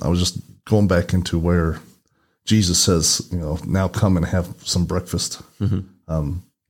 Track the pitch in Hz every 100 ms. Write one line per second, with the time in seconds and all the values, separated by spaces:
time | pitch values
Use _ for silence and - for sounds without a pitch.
0 | 76 87 90 - - - - 107 98 87
1 | - 92 85 85 87 87 80 82 - _
2 | _ _ _ _ - 107 87 87 - 82
3 | 76 - - 87 76 76 - 95 95 -
4 | 101 90 85 92 85 - - 87 82 90
5 | - 85 - - - - 98 92 95 _
6 | - 80 73 87 - _ _